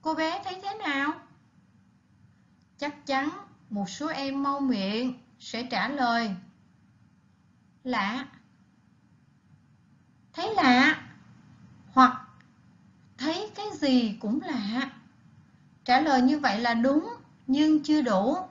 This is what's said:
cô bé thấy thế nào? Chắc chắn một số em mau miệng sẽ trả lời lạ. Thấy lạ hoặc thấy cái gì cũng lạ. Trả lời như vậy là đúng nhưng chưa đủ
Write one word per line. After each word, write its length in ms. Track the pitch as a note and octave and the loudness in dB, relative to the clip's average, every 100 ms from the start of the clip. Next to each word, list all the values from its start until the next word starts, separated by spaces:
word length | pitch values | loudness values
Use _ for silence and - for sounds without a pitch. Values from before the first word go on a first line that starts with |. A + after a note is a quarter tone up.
cô 120 | D#4 | -4
bé 260 | D#4 D#4+ F#4 | -2 -2 -4
thấy 160 | F#4+ F#4 | -8 -10
thế 120 | G4 | -10
nào? 380 | G#4+ F4+ C#4 C#4+ E4 - _ _ _ _ _ _ _ _ _ _ _ _ _ _ _ | -8 -4 -2 -2 -4 -14 _ _ _ _ _ _ _ _ _ _ _ _ _ _ _
Chắc 280 | D4 C#4+ - | -10 -10 -4
chắn 240 | C4+ D4 F4+ G4+ - _ | -2 -2 -6 -16 -20 _
một 200 | G3+ F#3 | -8 -6
số 160 | - D4+ | -6 -6
em 360 | D#4 C#4 C4+ | -6 -6 -4
mau 180 | C#4 C#4+ | -2 -2
miệng 580 | C4+ G#3+ F#3+ G#3+ B3+ B3+ _ _ | 0 0 -2 -2 -4 -6 _ _
sẽ 240 | - A3 | -12 -10
trả 260 | B3 G#3+ G#3+ | -6 -4 -4
lời 460 | C#4+ B3 A#3 A3+ F3+ - _ _ _ _ _ _ _ _ _ _ _ _ _ | -2 0 0 -2 -6 -12 _ _ _ _ _ _ _ _ _ _ _ _ _
lạ. 420 | C4 A#3 G3 B3 - - _ _ _ _ _ _ _ _ _ _ _ - _ _ _ _ _ _ _ | -4 -2 -2 -4 -10 -18 _ _ _ _ _ _ _ _ _ _ _ -20 _ _ _ _ _ _ _
Thấy 220 | - F#4+ | -8 -2
lạ 460 | G#4 C#4+ B3 C#4+ D4+ - - - - - - - - - | 2 4 6 4 2 -8 -20 -20 -20 -20 -20 -20 -20 -2
hoặc 280 | - B3 - - - _ _ _ _ _ _ _ - | 4 6 4 -12 -20 _ _ _ _ _ _ _ -6
thấy 320 | C#4+ E4+ G#4+ | -4 -4 -8
cái 120 | - G#4+ D#4 | -10 -10 -4
gì 380 | C#4+ B3+ A3+ G3 | 2 2 2 -4
cũng 200 | G#3+ C4+ | -4 -4
lạ. 480 | F4+ C4 G3+ A#3 C#4 - - _ - - _ _ _ _ | -2 -4 -4 -4 -6 -10 -20 _ -20 -20 _ _ _ _
Trả 160 | - B3 | 2 2
lời 220 | D#4 C4 | 4 4
như 160 | B3+ D4+ | 4 4
vậy 220 | C4 G3+ | 0 0
là 140 | A#3+ | 0
đúng 400 | A#3 B3 D4 G#4 A#4+ - _ - | 2 2 2 0 -12 -16 _ -2
nhưng 360 | C4+ D#4 D#4 | 2 4 4
chưa 200 | D4 D4+ | 4 2
đủ 340 | B3 F#3+ G#3+ E4+ - | 4 2 2 0 -4